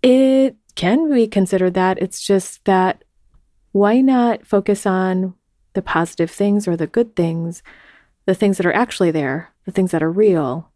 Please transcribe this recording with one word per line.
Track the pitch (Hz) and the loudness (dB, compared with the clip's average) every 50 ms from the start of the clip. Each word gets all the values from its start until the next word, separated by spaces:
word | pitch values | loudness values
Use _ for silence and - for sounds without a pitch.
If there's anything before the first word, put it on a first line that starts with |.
It | - 254 254 262 269 262 262 269 269 269 - _ _ _ _ | 4 4 4 6 4 4 4 4 2 2 0 _ _ _ _
can | - - 175 220 285 330 311 | -4 -2 0 2 2 2 2
be | 285 247 226 214 | 2 2 2 2
considered | - 202 190 180 - 190 185 185 180 | 2 0 0 2 0 0 0 0 0
that. | 185 185 185 190 - | 0 0 0 0 -2
It's | 180 185 - - - | -4 -6 -6 -10 -2
just | - 202 196 185 - - - _ | 0 0 0 0 -4 -16 -8 _
that | - 190 185 185 185 - _ _ _ _ _ _ _ _ _ _ _ _ _ _ _ | 0 2 2 2 0 -2 _ _ _ _ _ _ _ _ _ _ _ _ _ _ _
why | _ 196 202 202 220 254 | _ 0 2 4 4 4
not | 262 262 262 247 240 240 220 - - | 4 4 2 2 2 0 0 -4 -4
focus | _ - 202 196 - 202 202 - | _ -2 0 0 0 -2 -2 0
on | 208 185 185 185 185 185 185 190 190 180 _ _ _ _ _ _ _ _ | -2 0 0 0 0 0 -2 -2 -4 -6 _ _ _ _ _ _ _ _
the | 196 | -8
positive | - - - 165 165 165 - - 170 160 | -6 -2 -2 -2 -2 -2 -2 -4 -4 -4
things | - - 202 202 202 208 208 - | -2 -4 -2 0 0 0 0 -2
or | 170 165 | -4 -4
the | 165 151 | -4 -4
good | - 226 240 226 _ | -2 -2 -2 -2 _
things, | - 170 165 165 165 165 165 170 - _ - - _ _ _ _ _ _ _ _ _ _ | -4 -2 -2 -2 -4 -6 -8 -10 -12 _ -20 -20 _ _ _ _ _ _ _ _ _ _
the | - 190 | -4 -2
things | 185 220 202 196 - | 0 0 0 0 0
that | 185 | -2
are | 175 - | -2 0
actually | 208 247 240 - - 190 170 | 0 -2 -2 -2 -2 0 0
there, | 156 160 143 131 135 160 165 - _ _ _ | 0 0 -2 -4 -4 -6 -8 -12 _ _ _
the | - | -6
things | - - 190 180 | -2 -2 -2 0
that | - 165 156 | 0 -2 -2
are | 160 | -2
real | 165 190 220 214 185 165 147 127 123 160 165 _ _ | 0 2 2 2 2 2 0 -2 -6 -8 -10 _ _